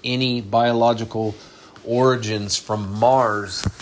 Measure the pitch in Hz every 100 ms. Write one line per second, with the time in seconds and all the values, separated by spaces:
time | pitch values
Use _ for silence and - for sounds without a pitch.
0 | 123 127 127 120 101 117 120 117 120 113
1 | 113 113 110 104 - - - - 113 120
2 | 131 123 107 107 101 - - 107 98 104
3 | 120 131 117 104 101 - 98 -